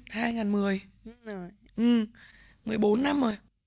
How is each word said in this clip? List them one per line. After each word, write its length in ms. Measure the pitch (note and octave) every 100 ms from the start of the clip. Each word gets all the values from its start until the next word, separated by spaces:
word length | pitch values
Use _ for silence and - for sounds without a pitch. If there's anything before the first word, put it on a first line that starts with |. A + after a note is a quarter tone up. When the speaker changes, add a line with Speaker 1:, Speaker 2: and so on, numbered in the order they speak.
| -
Speaker 1:
hai 240 | G#3+ A#3
ngàn 180 | A#3 G#3
mười. 300 | G3+ G3+ F#3+ - _ A3
Speaker 2:
Đúng 180 | A#3+
rồi. 260 | A3+ G3+ F3 - - -
Speaker 1:
Ừ. 300 | A#3 A#3+ G#3+ - - - - _ -
Mười 120 | A3
bốn 260 | G#3 A3
năm 180 | C#4+ C#4+
rồi. 160 | B3 G#3 _ _